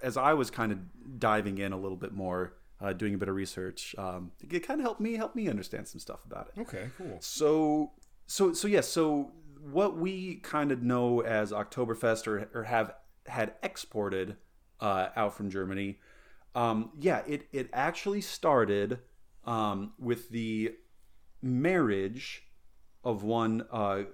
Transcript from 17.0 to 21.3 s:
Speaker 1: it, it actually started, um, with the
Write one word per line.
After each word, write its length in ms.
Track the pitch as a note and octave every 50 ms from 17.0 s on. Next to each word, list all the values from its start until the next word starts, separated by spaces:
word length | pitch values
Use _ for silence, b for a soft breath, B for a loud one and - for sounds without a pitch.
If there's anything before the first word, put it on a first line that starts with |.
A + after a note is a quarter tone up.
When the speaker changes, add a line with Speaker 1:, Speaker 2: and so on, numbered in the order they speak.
| C#3+ F#3 C#3+ G#2 -
Speaker 1:
it, 220 | D3+ D3 C#3+ - -
it 160 | - C3+ B2 - -
actually 480 | B2+ C#3 E3 - - - G3+ G3+ G#3
started, 800 | F#3 - - - - D#3+ C#3+ B2 A2 G2+ G2+ G2+ G2+ G#2+ B2 A#2+ - - - - - - - - -
um, 480 | A#2+ A#2 A2 G#2+ G#2 G2 G2 G2+ G#2 - -
with 320 | B2+ A#2 A#2 A#2 - -
the 440 | A2+ A#2 A2+ A2+ A2 A2 G#2+ A2 - - - _ - - - - - - - -